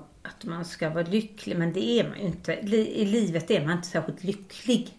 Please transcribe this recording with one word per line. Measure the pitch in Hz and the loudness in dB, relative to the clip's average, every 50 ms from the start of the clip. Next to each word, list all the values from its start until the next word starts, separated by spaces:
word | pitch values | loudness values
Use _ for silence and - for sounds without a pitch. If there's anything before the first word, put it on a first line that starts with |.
| - - - - - | -8 -16 -20 -16 -16
att | - - - - | -16 -14 -12 -10
man | - 165 170 170 | -8 -6 -6 -6
ska | 170 - - 170 156 | -8 -6 -4 -4 -2
vara | 151 170 170 | 0 0 0
lycklig, | 170 190 220 220 - - - - 202 180 175 | 2 2 0 0 0 -8 -12 -8 -4 0 0
men | 165 170 165 | 0 0 0
det | 190 214 233 240 226 | 0 0 2 4 4
är | 190 151 | 2 2
man | - - | -2 -4
ju | 202 | -4
inte. | 175 160 - - - 165 - 226 | -4 -4 -4 -4 -4 -4 -2 -2
Li-, | 202 208 220 220 - - | 2 4 4 4 2 2
i | - 214 | 2 2
livet | 202 202 240 214 180 160 165 165 - | 4 4 4 2 2 2 0 2 2
är | 156 147 143 | 2 2 4
man | 156 175 | 2 0
inte | 170 175 - | 0 -2 -2
särskilt | - 170 - - 151 - - | -2 -2 -2 -2 -6 -4 -4
lycklig. | 180 202 - - - - - - - 247 - - - - | -4 -4 -4 -6 -14 -16 -8 2 2 2 2 2 -2 -10